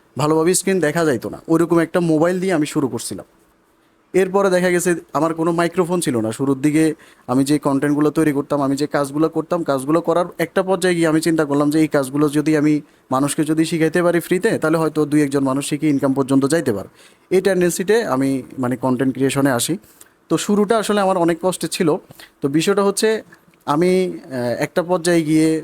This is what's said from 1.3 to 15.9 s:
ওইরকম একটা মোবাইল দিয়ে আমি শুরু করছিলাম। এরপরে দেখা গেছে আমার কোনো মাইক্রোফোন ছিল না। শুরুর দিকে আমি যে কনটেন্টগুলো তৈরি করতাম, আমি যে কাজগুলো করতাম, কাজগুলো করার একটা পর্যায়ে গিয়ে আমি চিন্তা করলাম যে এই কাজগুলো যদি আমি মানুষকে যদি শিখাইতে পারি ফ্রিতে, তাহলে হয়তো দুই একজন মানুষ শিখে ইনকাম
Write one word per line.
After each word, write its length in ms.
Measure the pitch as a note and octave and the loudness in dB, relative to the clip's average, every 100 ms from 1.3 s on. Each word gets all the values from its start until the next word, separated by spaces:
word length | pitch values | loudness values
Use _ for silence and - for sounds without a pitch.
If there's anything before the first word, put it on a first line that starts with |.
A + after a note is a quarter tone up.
| - - | -8 0
ওইরকম 320 | D#3+ E3+ E3+ | 0 2 2
একটা 200 | D#3+ F#3 | 2 0
মোবাইল 400 | E3+ D#3 E3+ F3+ | 2 2 2 0
দিয়ে 140 | F#3+ | -2
আমি 120 | E3 D3 | -2 -2
শুরু 220 | D#3 C3 | -2 -2
করছিলাম। 380 | A2+ - F#2+ - _ _ _ _ _ _ _ _ | -4 -8 -12 -14 _ _ _ _ _ _ _ _
এরপরে 360 | F3+ F#3+ G3 G3 | 0 2 2 2
দেখা 200 | F3+ F3+ | 2 2
গেছে 260 | F3 F3+ E3 - | 0 0 -2 -2
আমার 200 | C#3+ E3 | -2 -2
কোনো 180 | D#3+ E3 | -2 -2
মাইক্রোফোন 500 | E3+ E3+ F3 E3+ F3+ | 0 -2 0 -2 -2
ছিল 160 | D#3 A#2+ | -2 -2
না। 140 | A2 | -2
শুরুর 300 | A2 C3+ C3+ | -2 -2 0
দিকে 320 | D3 D3+ D#3+ D3+ - - - | 0 2 0 -2 -12 -14 -2
আমি 160 | B2+ | 0
যে 160 | C#3 D3 | 2 0
কনটেন্টগুলো 520 | D3 C3+ D3 D3 D3+ | 0 0 0 0 0
তৈরি 200 | D3+ D#3 | 2 0
করতাম, 300 | C#3 C#3 C#3+ | 0 -2 -2
আমি 140 | C#3 C#3 | -2 -2
যে 120 | D3 | -2
কাজগুলো 420 | D3+ C#3 C#3+ D#3+ | -2 -2 0 0
করতাম, 340 | D#3+ D3+ F3+ | -2 -4 -4
কাজগুলো 380 | D3+ C3+ C3 E3 | -2 -2 0 0
করার 240 | D#3+ E3 F3 - | 0 0 -2 -4
একটা 260 | E3 - | -4 -2
পর্যায়ে 320 | F#3 F#3+ F#3 F3 | -2 0 0 2
গিয়ে 120 | E3 | 2
আমি 140 | D#3 | 2
চিন্তা 240 | E3+ D#3+ D3 | 2 0 0
করলাম 240 | C#3+ D3 | 0 2
যে 100 | D#3 | 2
এই 80 | D#3 | 2
কাজগুলো 420 | D3 C3 C#3+ D3+ | 0 0 0 0
যদি 280 | D3 D3 D#3 | 0 0 2
আমি 240 | D3+ D3+ - _ - | 2 0 -4 _ -4
মানুষকে 320 | B2+ C#3+ D3+ | -2 0 -2
যদি 220 | D3+ D#3 D#3+ | -2 0 0
শিখাইতে 380 | E3+ D#3+ F3 | 0 0 2
পারি 160 | F3 E3+ | 2 0
ফ্রিতে, 400 | D#3+ F#3 A3+ E3 | 0 0 0 0
তাহলে 180 | D#3+ E3 | 0 0
হয়তো 280 | D#3+ D#3 D3+ | 0 0 0
দুই 160 | D3 | 2
একজন 220 | D3 C#3 | 2 0
মানুষ 260 | C3+ C3+ C#3 | 0 -2 -4
শিখে 200 | D3 | -2
ইনকাম 240 | D#3 | 0